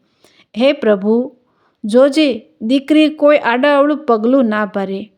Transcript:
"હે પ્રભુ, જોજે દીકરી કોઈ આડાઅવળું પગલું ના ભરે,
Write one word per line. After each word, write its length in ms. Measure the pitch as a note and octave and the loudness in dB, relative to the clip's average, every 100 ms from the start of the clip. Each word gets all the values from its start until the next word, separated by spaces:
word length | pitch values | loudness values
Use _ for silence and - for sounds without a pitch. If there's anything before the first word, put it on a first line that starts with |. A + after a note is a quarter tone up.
| _ _ _ _ _ G#3+ | _ _ _ _ _ -2
"હે 160 | C4+ | 0
પ્રભુ, 640 | C#4+ A3 G3+ G#3 A#3 C4+ _ _ _ _ _ | 0 0 0 0 -2 -2 _ _ _ _ _
જોજે 720 | G#3+ A#3+ C#4 D4 D4 A3 - - | -2 2 2 2 0 -2 -12 -12
દીકરી 480 | A3 C4+ C#4 D4+ D4+ | -2 -2 2 2 2
કોઈ 280 | D4+ D4 D4+ | 2 2 2
આડાઅવળું 680 | A#3 A#3+ C#4+ C#4+ D4 D4 D4+ | 0 0 0 2 0 -2 -2
પગલું 400 | A3 A3+ C4+ A#3 | -2 2 0 0
ના 200 | G#3+ G3+ | -2 -6
ભરે, 460 | G3 F#3+ F#3+ G#3+ | -6 -8 -8 -12